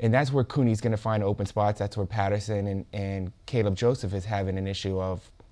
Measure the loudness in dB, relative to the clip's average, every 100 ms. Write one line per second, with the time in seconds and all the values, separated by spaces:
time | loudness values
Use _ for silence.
0 | 2 4 4 2 2 2 2 2 0 0
1 | 0 0 0 0 -2 2 2 2 -4 -4
2 | -4 0 0 0 0 -2 -2 -4 -6 -6
3 | -4 -4 -6 -10 -4 0 2 4 2 2
4 | -2 -4 -2 -2 -2 -2 -4 -4 -2 -2
5 | -2 -4 -8 -20 -20